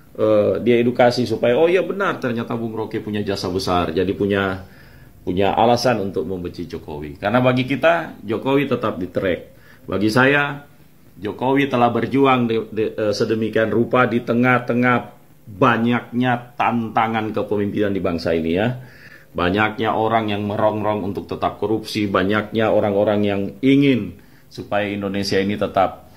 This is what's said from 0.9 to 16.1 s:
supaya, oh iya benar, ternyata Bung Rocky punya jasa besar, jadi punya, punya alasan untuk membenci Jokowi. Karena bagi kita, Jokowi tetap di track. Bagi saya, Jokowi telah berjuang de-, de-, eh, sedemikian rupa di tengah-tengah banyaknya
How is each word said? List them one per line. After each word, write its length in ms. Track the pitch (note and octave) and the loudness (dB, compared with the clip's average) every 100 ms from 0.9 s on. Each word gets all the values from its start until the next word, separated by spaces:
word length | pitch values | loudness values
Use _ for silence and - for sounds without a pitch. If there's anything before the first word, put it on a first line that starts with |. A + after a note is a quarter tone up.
| B2 B2 A#2+ A2 | 4 2 4 -2
supaya, 240 | A2+ A#2+ | 0 2
oh 160 | B2 E3 | 2 2
iya 160 | F#3 E3+ | 2 0
benar, 320 | F#3 F#3+ C3 | -2 -4 -2
ternyata 400 | B2+ A#2 A#2 A#2+ | -4 -4 -6 -6
Bung 160 | A#2 | -6
Rocky 240 | A2 G#2 A2 | -6 -6 -6
punya 240 | G#2+ G#2 | -4 -4
jasa 240 | F#2+ F#2+ G2 | -4 -4 -2
besar, 440 | F2+ F#2 F2+ E2 | -2 0 0 0
jadi 160 | E2 F#2 G2+ | 0 0 0
punya, 480 | G2+ G2+ G2 F#2 - - - - - - | 0 2 0 -4 -10 -20 -20 -20 -20 -12
punya 320 | - F2+ G2 | -6 0 0
alasan 480 | - A#2 A#2+ B2+ A2+ | 4 4 4 2 0
untuk 240 | G2 F#2 F#2 | -2 -4 -6
membenci 400 | F#2 F2 - E2 | -6 -8 -10 -10
Jokowi. 560 | D#2+ E2 D2 D2+ C#2+ | -10 -10 -12 -12 -6
Karena 200 | G2+ B2 B2+ | -2 2 2
bagi 240 | B2+ B2+ | 2 0
kita, 480 | C#3+ D#3+ E3+ D#3+ - G2+ | 0 2 0 -4 -12 -6
Jokowi 400 | G#2+ C3 C#3 C3+ | -4 0 0 0
tetap 320 | A#2 A2 A2+ | -2 -2 -4
di 80 | F#2 | -6
track. 320 | - F#2+ E2 - - - - - | -2 -2 -2 -6 -20 -20 -18 -6
Bagi 240 | F#2+ G#2+ | -2 2
saya, 560 | A#2 C3 D3 C#3+ C#3+ - - - - - - | 4 4 2 0 -6 -14 -20 -20 -20 -20 -10
Jokowi 520 | G#2 F2+ B2 C#3 C#3 | -8 -4 0 2 2
telah 240 | B2+ A#2+ | 2 2
berjuang 520 | A2+ G2+ C3 C3+ B2+ A#2+ | 2 0 2 4 4 2
de-, 200 | A2+ G#2+ | -2 -4
de-, 200 | G#2 G#2+ - | -4 -4 -2
eh, 160 | G#2+ | -2
sedemikian 560 | G2+ G#2+ A2+ A2 A2 A2 | 0 0 0 0 0 2
rupa 400 | G#2+ A#2 B2+ A#2+ | 2 2 2 2
di 160 | A#2 - | 0 0
tengah-tengah 880 | A#2+ B2+ B2 A#2+ A#2+ B2 A#2+ - - - - - | 0 2 2 0 0 2 2 -2 -18 -20 -20 -10
banyaknya 1120 | G2 C3 A2+ A#2 A#2+ - | 2 2 4 2 0 -2